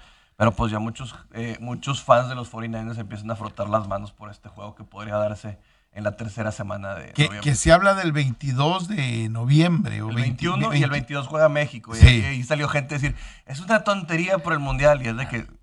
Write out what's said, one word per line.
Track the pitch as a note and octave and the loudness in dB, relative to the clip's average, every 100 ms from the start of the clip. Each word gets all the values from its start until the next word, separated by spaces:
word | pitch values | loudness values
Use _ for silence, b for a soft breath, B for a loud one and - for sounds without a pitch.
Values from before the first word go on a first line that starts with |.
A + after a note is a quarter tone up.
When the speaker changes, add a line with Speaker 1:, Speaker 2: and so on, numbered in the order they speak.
| b b b - | b b b -2
Speaker 1:
pero | G#2+ | 0
pues | - A2+ | 0 -2
ya | G#2+ | -2
muchos, | A2+ A2+ B2 - - | -6 -8 -14 -16 -18
eh, | A2 A#2 A2+ | -10 -10 -8
muchos | A#2+ A#2+ C#3 C3+ | -10 -8 -6 -4
fans | - B2 B2+ | 2 4 2
de | B2+ | -6
los | A#2 | -10
forty-niners | A2+ A2+ A2+ A2 A#2 | -10 -8 -8 -8 -10
empiezan | G2+ G#2 G#2+ | -10 -12 -10
a | G#2+ | -8
frotar | G#2+ - G#2 | -10 -8 -2
las | A2 G2+ | -2 -2
manos | G2 G#2 | -8 -8
por | - G#2+ | -16 -20
este | G2+ G#2 | -20 -20
juego | G#2 G#2 | -16 -16
que | G#2+ | -16
podría | G#2 G2 G#2+ G#2 | -18 -14 -4 -2
darse | G#2+ G#2 A2 G2 _ _ _ | -2 -4 -12 -14 _ _ _
en | G#2 | -6
la | G#2 G2+ | -6 -6
tercera | A2+ G#2+ G#2+ | -10 -6 -6
semana | G#2+ G2+ G2+ G2 F#2 | -6 -8 -8 -10 -12
de | - | -8
Speaker 2:
Que, | - D#3 | -2 -2
Speaker 1:
noviembre. | G#3 | 0
Speaker 2:
que | D3+ B2+ | -2 2
se | E3 | 6
habla | E3+ G3 | 6 6
del | G3 F3 | 2 0
veintidós | D3+ C3+ A2+ C#3 B2+ D3+ F#3 F3 | 0 -2 -4 -4 0 0 0 -4
de | G#3 B2+ A#2 A2 | -4 -4 -4 -4
noviembre. | A2+ B2 D3 F3 D#3+ - G#2+ | -4 2 4 6 2 0 -4
O | A2 | -4
Speaker 1:
El | A#2 | -2
Speaker 2:
veinti, | A#2+ - E3 | -2 -2 -2
Speaker 1:
veintiuno | F#3 C#3+ | 0 0
y | C#3+ | 0
el | C#3 | 0
Speaker 2:
veinti. | |
Speaker 1:
veintidós | C#3+ B2 C#3+ B2 | -2 -6 -8 -4
juega | D#3 D#3 | 2 4
México. | D3 C#3+ A#2 - A2+ | 4 -2 -6 -2 10
Y | |
Speaker 2:
Sí. | B2+ | 10
Speaker 1:
ahí, | A#2+ C3+ | 10 2
ahí | C3 | -2
salió | A#2+ C#3+ D3 | -2 -2 0
gente | C#3+ C3+ D3 | -2 -2 -2
a | |
decir, | C#3 A#2 B B - | -4 -4 B B -14
"Es | C3+ | -10
una | F#3 A3 | 0 0
tontería | G#3 G3 D#3+ E3 F3+ F#3+ | 2 -2 0 -2 0 0
por | E3 | 0
el | D#3 | -2
Mundial". | C#3 C3 C#3+ C#3+ | -2 4 4 4
Y | B2+ | 2
es | A2+ | -4
de | C#3 | -4
que, | A#2 - - | -6 -8 -16